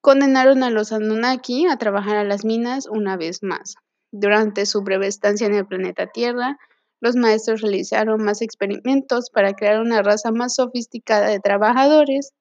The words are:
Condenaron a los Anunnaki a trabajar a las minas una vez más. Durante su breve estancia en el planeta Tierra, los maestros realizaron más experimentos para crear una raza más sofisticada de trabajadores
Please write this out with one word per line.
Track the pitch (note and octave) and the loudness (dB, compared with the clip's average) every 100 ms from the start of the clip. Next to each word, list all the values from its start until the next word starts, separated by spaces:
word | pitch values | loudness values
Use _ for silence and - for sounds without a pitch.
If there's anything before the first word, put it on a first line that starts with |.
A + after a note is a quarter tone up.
Condenaron | - C4+ C#4 C4 C4 C4 | 6 4 4 4 4 4
a | B3+ | 2
los | A3 G#3+ | -2 -2
Anunnaki | A3 G#3+ A3 A#3+ B3+ B3+ B3 F4 | -4 -2 -2 -2 -2 -4 -2 0
a | C4+ | 0
trabajar | G#3+ G3+ G3+ | -2 -2 -2
a | G#3 | -2
las | G3+ G3+ | -2 -2
minas | A3 A3+ A#3+ C4 - | -2 -2 -4 -6 -6
una | G#3+ G3+ F#3 | -4 -4 -4
vez | E3 F3+ | -8 -8
más. | G3 F3 - - _ _ _ | -8 -8 -10 -20 _ _ _
Durante | G3+ G3+ G#3 G#3+ G3+ | -4 2 2 2 -2
su | G3+ G#3 | -4 -4
breve | G3 F#3+ G3 | -2 -2 -2
estancia | - G#3 G#3 A3 | -2 -2 0 0
en | |
el | G#3 | -2
planeta | G3 F#3 F#3 F#3+ F#3 | -2 -6 -6 -6 -8
Tierra, | - A#3+ B3 B3 C#4+ _ _ _ _ | -4 -4 -4 -6 -8 _ _ _ _
los | A#3 | -2
maestros | B3 A#3 A3 A3 A3 | 2 2 2 0 -2
realizaron | G#3+ F#3+ F#3+ A3 A3 A3 | -2 -2 -2 -2 0 0
más | G#3+ G#3 | -2 -2
experimentos | A3+ - G3 G3+ B3+ C#4 C4+ B3 B3 | -6 -6 -6 -4 0 0 0 -4 -2
para | A3 G3 | 0 0
crear | G3+ G#3 G#3+ | 0 0 2
una | A3+ A3+ | 2 2
raza | G3+ G#3+ A3+ | 2 0 0
más | A3+ B3 | -2 -2
sofisticada | C4 B3 B3 A3+ A#3 - G#3+ G3+ | -2 -2 -4 -10 -14 -2 0 2
de | G3+ | 0
trabajadores | G3+ G3+ G#3+ A#3+ C#4 D4+ C#4+ C4+ C#4 _ | 0 2 2 4 6 6 4 0 -4 _